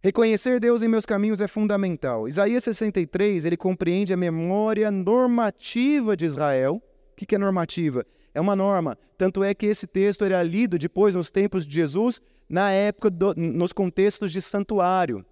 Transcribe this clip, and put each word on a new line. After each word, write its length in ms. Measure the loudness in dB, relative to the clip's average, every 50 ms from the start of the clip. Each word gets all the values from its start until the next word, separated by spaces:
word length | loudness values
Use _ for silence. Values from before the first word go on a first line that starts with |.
Reconhecer 560 | 2 2 4 4 4 4 2 2 2 0 0 2
Deus 240 | 4 2 2 4
em 60 | 2 2
meus 160 | 0 0 0
caminhos 380 | -2 -2 0 0 0 0 -2
é 40 | -4
fundamental. 800 | -4 -2 -2 0 0 0 0 0 -2 -4 -4 -4 -4 -2 -2 -4
Isaías 380 | -4 0 0 0 2 2 0 -2
sessenta 340 | -2 -4 -2 -4 -2 -2 -2
e 80 | -4
três, 380 | -2 -2 0 0 2 0 0 0
ele 120 | -2 -2
compreende 580 | 0 0 -2 -2 0 0 0 0 0 0 0 0
a 20 |
memória 760 | -2 0 -2 -2 -2 -2 0 0 0 0 0 0 0 0 0
normativa 1300 | 0 -2 0 2 4 4 4 4 2 2 0 0 -2 _ -16 -6 -2 0 2 2 2 2 2 0 0
de 80 | 0 0
Israel. 580 | -2 -2 0 0 0 2 2 2 0 0 -2 _ _ _ _ _ _
O 40 | _
que 100 | -14 -4
que 80 | -2 0
é 40 | 0
normativa? 680 | 2 0 0 0 -2 -4 -4 -2 -2 -2 -2 -2 -6 _ _ _ _ _
É 80 | _ -2
uma 160 | 0 2 2
norma. 400 | 2 2 0 0 0 -2 -4 -6 _ _ _ _ 0
Tanto 260 | 0 0 2 0 0
é 80 | 0
que 140 | 0 0 0
esse 200 | -2 -2 -2 -6
texto 380 | -6 -2 0 0 0 2 0 0
era 180 | 0 2 0
lido 360 | 0 0 0 0 0 0 0 -2
depois, 360 | -2 -4 _ 2 2 4 2
nos 160 | 0 -4 -2
tempos 360 | 0 0 0 0 0 -4 -6
de 80 | -4 -2
Jesus, 440 | -2 -2 0 0 0 0 0 -2 -4 _ _ _ _ _ _
na 220 | -2 0 0 2
época 400 | 2 2 0 0 -2 _ -2 -2
do, 240 | 0 2 0 0 0
nos 400 | 0 -2 -2 0 -2 -2 -2 -2
contextos 580 | -2 -4 -2 0 2 0 0 0 -2 -6 -6
de 80 | -6 -6
santuário. 840 | -8 -4 -6 -6 -4 -2 -2 0 0 2 2 0 0 -2 -4 -10 -10 _